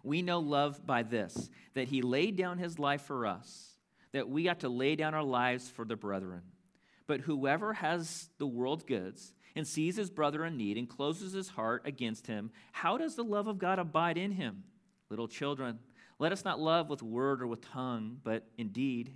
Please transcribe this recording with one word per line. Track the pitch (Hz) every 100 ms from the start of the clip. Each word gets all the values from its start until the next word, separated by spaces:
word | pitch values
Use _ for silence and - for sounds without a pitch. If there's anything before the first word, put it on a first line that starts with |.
We | 113 156
know | 180 175
love | 151 143 147 139 -
by | 123
this, | 110 117 90 - - - -
that | 135 127
he | 135
laid | 123 131 190 185
down | 180 180
his | 175 165
life | 143 143
for | - 135 110
us, | 92 - - - - _ _ _
that | 139 120
we | 143 175
ought | 170
to | 135
lay | 123 135
down | 156 156
our | 156
lives | 143 123 123 123 127
for | -
the | 113 110
brethren. | 104 98 95 90 90 - _ _ _ _ -
But | 139
whoever | 151 147 135 160 214
has | 214 160 170 160 - - -
the | 147
world's | 120 127 160
goods | 160 117 92 - - - -
and | - 156
sees | 156 160 190
his | 190
brother | 185 147 151
in | 165 147
need | 101 107
and | 123
closes | - 143 170 190
his | 190 185
heart | - 113 120 -
against | 135 120 110 -
him, | 107 110 - -
how | - 175 240
does | 320
the | -
love | 233 208 214
of | 196
God | 185 190
abide | 170 160 170 165
in | 196
him? | 185 127 98 - - _ _ -
Little | 107 113
children, | - 143 135 127 113 - - - -
let | 160
us | 190
not | 190 139
love | 156 165 156
with | 143
word | 113 117 135 135
or | 123
with | 113 -
tongue, | 131 127 117 110 127
but | 113 113 - -
in | 110
deed | 107 135 120 120